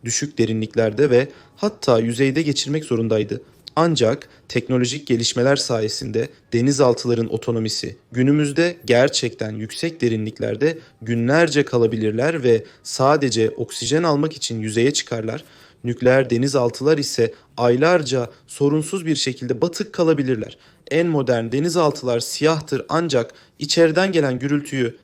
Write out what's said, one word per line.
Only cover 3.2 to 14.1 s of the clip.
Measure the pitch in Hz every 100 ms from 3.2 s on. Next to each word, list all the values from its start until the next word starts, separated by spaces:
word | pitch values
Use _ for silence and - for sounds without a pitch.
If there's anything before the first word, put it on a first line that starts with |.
| 107 117 - _ - -
Ancak | 170 151 117 120 - - -
teknolojik | 123 - 127 120 147 -
gelişmeler | 117 117 123 127 139
sayesinde | - 117 107 - - 110 - - _
denizaltıların | 117 127 139 127 117 123 117 110
otonomisi, | 110 - 117 110 - - - _
günümüzde | 123 131 147 147 143 175 175
gerçekten | - 120 135 - 120 - 110
yüksek | 107 110 - 165 160
derinliklerde | 117 110 107 - 110 107 147 165 - _
günlerce | 113 117 120 151 170 147
kalabilirler | 139 123 113 113 110 110 143 165
ve | 123 113 - -
sadece | - - 131 151 139 113 110
oksijen | - 117 - 117 151
almak | 175